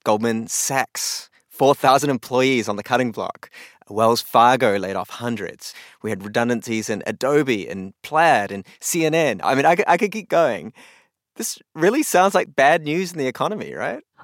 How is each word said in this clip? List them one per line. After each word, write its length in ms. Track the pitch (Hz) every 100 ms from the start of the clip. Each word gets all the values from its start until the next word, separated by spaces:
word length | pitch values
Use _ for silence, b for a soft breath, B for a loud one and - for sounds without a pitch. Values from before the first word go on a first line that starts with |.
Goldman 420 | - 107 117 113 113
Sachs, 840 | - - 135 120 - - - - _ _
four 260 | - 135
thousand 360 | 143 135 139 143
employees 580 | 131 - 127 131 127 107
on 80 | 104
the 80 |
cutting 260 | - 123 123
block. 400 | 107 92 - - B B B -
Wells 340 | 104 113 117
Fargo 560 | - 117 120 131 117 101
laid 160 | 92
off 160 | 98 -
hundreds. 640 | - 120 113 - - - - B B
We 80 | 107
had 120 | 101
redundancies 680 | 101 117 117 120 120 113 107
in 140 | 104
Adobe 640 | - 110 127 147 135 107 78
and 260 | 95 95 -
Plaid 480 | - 151 165 123 98
and 120 | 98 - B
C 260 | - 175
N 120 | 156 160
N. 240 | 151 101
I 140 | 90 135
mean, 100 | 156
I 80 |
c-, 100 | 175 -
I 80 | 175
could 160 | 214
keep 160 | 214 185
going. 440 | 180 156 175 127 - b b b b _
This 240 | - 226 - _
really 300 | 160 170 262
sounds 320 | 294 180 196 185
like 180 | -
bad 300 | - 139 170
news 260 | 151 160 185
in 80 | 160
the 80 | 131
economy, 480 | 120 147 208 90
right? 300 | 69 120 - - _